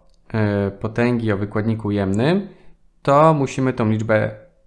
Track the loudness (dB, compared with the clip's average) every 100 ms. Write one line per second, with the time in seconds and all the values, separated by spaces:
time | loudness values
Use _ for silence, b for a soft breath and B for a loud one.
0 | _ _ -6 -2 0 0 -2 -4 -6 0
1 | 0 0 -2 -2 -4 -4 -2 -2 -2 -2
2 | 0 0 0 0 -4 B B -20 _ _
3 | 2 4 4 4 0 -2 -2 0 0 0
4 | 0 0 0 -6 -20 _